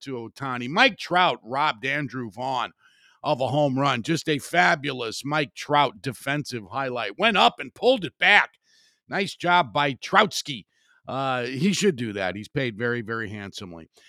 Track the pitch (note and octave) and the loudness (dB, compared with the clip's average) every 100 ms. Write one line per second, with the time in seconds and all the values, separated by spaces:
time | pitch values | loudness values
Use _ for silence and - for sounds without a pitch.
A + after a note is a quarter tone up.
0 | C#3 B2 A2+ - C#3 B2 B2 F#3 C4 F#3 | -10 -10 -10 -10 -8 -6 -2 4 2 2
1 | - F3 F3 D#3+ G#2+ C3+ D3+ A2+ C3 C#3+ | 0 4 4 2 -4 0 0 0 -4 -4
2 | C3+ B2+ A#2 G2 B2+ B2+ G#2 _ _ _ | -4 -6 -10 -8 -6 -4 -6 _ _ _
3 | _ _ C#3+ C3+ B2+ D3 C#3+ B2+ C#3 B2 | _ _ -2 0 0 2 2 2 0 0
4 | B2 E3 - C#3+ - E3+ F3+ E3 C#3 C3 | 0 -2 0 -4 0 2 4 2 -2 -6
5 | A2+ - C#3 D3+ D3 - - D3 C3 G#2 | -6 -6 -4 -2 -2 -6 2 4 4 0
6 | C3+ - C#3 D3 C3 A#2+ G2+ B2 C3+ B2 | -8 -6 -4 -4 -4 -10 -8 -6 -4 -4
7 | G#2 G2+ A3+ G3 A#3 - C3+ - A3+ C4 | -6 0 2 6 4 4 -14 0 2 2
8 | D#3 - F3+ G3+ B2 _ _ _ _ _ | -2 0 6 6 6 _ _ _ _ _
9 | - D#3+ G3+ - E3+ F3 C3 C#3+ C#3+ B2+ | -8 -4 -4 -4 2 4 4 0 0 -2
10 | - F#3+ G#3 - - A#2+ - _ _ _ | 2 4 4 0 -8 -10 -12 _ _ _
11 | - B2+ C3+ B2+ B2 C3 F#3+ E3+ G3 B2+ | -8 -4 -2 -2 -4 0 0 4 2 2
12 | A#2 G2+ F#2 G2 G2+ C#3 B2+ G2+ A#2+ A#2+ | -4 -2 -4 -4 -6 -4 -4 -2 -2 -2
13 | G#2+ A#2 G#2 G#2+ G2 - F#2+ E2+ D#2+ _ | -4 -6 -6 -8 -10 -12 -14 -16 -18 _